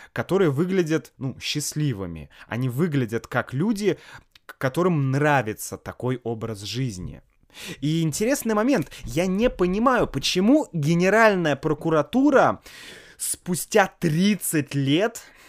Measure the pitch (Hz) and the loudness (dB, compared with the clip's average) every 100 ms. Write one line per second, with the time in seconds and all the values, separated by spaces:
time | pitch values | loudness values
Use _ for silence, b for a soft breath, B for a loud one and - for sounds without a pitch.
0 | B - - 185 180 135 180 190 160 156 | B -8 -2 2 2 2 0 0 0 0
1 | - _ 131 - - 147 143 151 147 104 | -4 _ -10 -8 -6 -6 -6 -2 -2 -2
2 | 92 82 73 B B 113 131 123 180 139 | -6 -10 -14 B B -4 -4 -2 0 0
3 | 120 113 - 123 - 131 202 208 202 - | -2 -4 -4 -4 -4 -2 -2 0 0 -2
4 | B B _ _ - - 131 147 180 160 | B B _ _ -20 -6 -4 0 0 2
5 | 135 139 151 143 110 101 - - - - | 0 0 2 2 0 -6 -10 -12 -12 -8
6 | 123 127 113 117 110 107 101 113 131 90 | -6 -4 -6 -8 -8 -8 -8 -6 -6 -6
7 | 82 69 _ _ _ B B B 139 160 | -12 -14 _ _ _ B B B -4 0
8 | 160 143 220 277 226 214 226 254 143 B | -2 -2 -2 -2 0 0 2 0 -2 B
9 | - 123 190 190 240 - 180 190 247 240 | -6 -2 0 2 0 0 0 2 2 2
10 | 160 - - 180 202 302 269 170 147 170 | 0 -2 -2 0 4 4 2 -4 0 2
11 | 185 208 220 190 160 139 160 151 165 160 | 4 6 4 4 0 0 -2 -2 0 0
12 | 143 247 285 262 151 95 B B B B | 2 2 4 6 4 2 B B B B
13 | B B - - - 180 - 214 190 - | B B -8 -8 -6 -6 0 2 2 0
14 | 170 151 196 208 - 160 139 143 135 151 | -2 2 2 2 -2 -2 -2 -2 2 2
15 | 226 - - B | 2 -4 -16 B